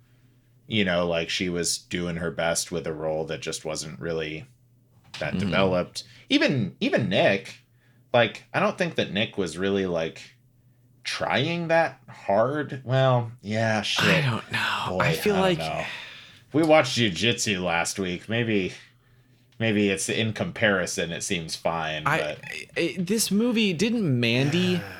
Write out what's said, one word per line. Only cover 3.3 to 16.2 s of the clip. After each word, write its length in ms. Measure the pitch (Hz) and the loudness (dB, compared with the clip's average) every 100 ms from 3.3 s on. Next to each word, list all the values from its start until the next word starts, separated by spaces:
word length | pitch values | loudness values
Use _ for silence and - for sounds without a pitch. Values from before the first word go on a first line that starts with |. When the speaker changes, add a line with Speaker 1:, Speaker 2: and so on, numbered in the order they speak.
| 76 | -6
Speaker 1:
just 240 | 80 76 78 | -8 -8 -6
wasn't 340 | 76 78 - | -8 -8 -8
really 460 | 82 80 78 78 - _ _ _ _ _ _ - | -6 -4 -4 -8 -14 _ _ _ _ _ _ -8
that 120 | 76 | -4
Speaker 2:
Mm-hmm. 60 | 90 | -2
Speaker 1:
developed. 680 | 98 90 95 90 87 - - - - | 0 2 2 2 -2 -8 -16 -16 0
Even, 480 | 285 294 135 92 - | 2 4 2 -2 -2
even 300 | 247 370 95 | 0 0 0
Nick, 480 | 113 156 98 - - _ _ _ _ _ | 2 4 2 -2 -18 _ _ _ _ _
like, 320 | 120 110 - - | 2 2 0 -6
I 80 | 147 | -2
don't 160 | 202 - | -2 0
think 180 | 170 - | -4 -2
that 160 | 107 | -2
Nick 260 | 98 113 - | -2 -4 -2
was 200 | 87 80 | -4 -2
really, 280 | 98 98 92 | 0 2 0
like, 360 | 82 80 - - _ _ _ _ _ _ _ | 0 -2 -6 -20 _ _ _ _ _ _ _
trying 640 | - - - 104 156 170 165 | -10 -4 0 0 0 -2 2
that 320 | 165 147 - - | 2 2 -2 -20
hard. 720 | - - 98 123 151 131 131 - | -12 0 4 4 0 -6 -8 0
Well, 480 | 131 131 123 113 120 | 4 4 4 0 -8
yeah, 400 | 98 110 113 107 | -4 0 2 0
shit. 240 | 101 - - | 0 2 2
Speaker 2:
I 240 | 165 139 | 4 2
don't 200 | 110 - | -2 -4
know. 480 | - - - 107 92 | -4 -2 -2 -4 -2
Speaker 1:
Boy, 20 | |
Speaker 2:
I 120 | - | 0
feel 220 | 80 104 | 0 0
Speaker 1:
I 40 | 101 | 2
don't 60 | 190 | 2
Speaker 2:
like 120 | 80 | 0
Speaker 1:
know. 260 | 80 160 160 - - - | -2 -4 -6 -10 -14 -18